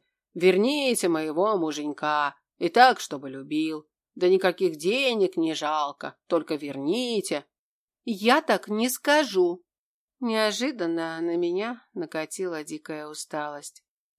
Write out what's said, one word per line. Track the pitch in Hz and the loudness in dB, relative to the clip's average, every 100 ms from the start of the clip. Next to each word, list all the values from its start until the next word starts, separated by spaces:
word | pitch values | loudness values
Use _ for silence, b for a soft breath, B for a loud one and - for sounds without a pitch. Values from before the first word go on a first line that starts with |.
| _ _ _ | _ _ _
'Верните | 175 180 185 233 294 269 233 180 | 2 4 6 2 2 0 2 0
моего | 160 156 151 208 202 | 0 -2 0 0 2
муженька, | 156 147 147 139 151 151 143 - _ _ | -2 -4 -6 -4 -2 0 -2 -4 _ _
и | 175 | 0
так, | 226 254 220 | 6 6 6
чтобы | - 143 139 | -4 -10 -10
любил. | 135 139 151 160 156 - _ _ - | -14 -6 -2 -2 -4 -12 _ _ 0
Да | 180 | 4
никаких | 185 185 175 185 151 | 4 4 2 -2 0
денег | 170 254 269 220 185 175 | 0 2 0 2 0 2
не | 160 | -2
жалко, | 151 151 156 143 - 143 - _ | -2 -2 -2 -2 -6 -12 -14 _
только | 170 156 151 | -2 0 -6
верните.'» | 147 139 143 220 247 220 - 147 - _ _ _ _ _ - | -6 -6 -2 -2 0 -2 -2 -6 -8 _ _ _ _ _ -8
«Я | 190 220 285 | 0 4 4
так | 320 196 - | 4 -2 0
не | 214 247 | -2 -2
скажу». | - - 294 269 190 175 175 _ _ _ _ _ _ | -2 2 2 4 2 2 0 _ _ _ _ _ _
Неожиданно | 247 220 214 202 262 240 170 165 165 165 | -2 0 0 0 -4 -2 -2 -2 -4 -4
на | 170 170 | -2 0
меня | 175 180 226 240 _ | 0 -2 -4 -8 _
накатила | 196 156 160 156 - 185 160 | -10 -8 -6 -8 -8 -6 -6
дикая | 151 156 - 156 151 | -8 -12 -10 -10 -10
усталость. | 151 - 151 147 143 - - _ _ _ | -14 -8 -6 -6 -10 -14 -20 _ _ _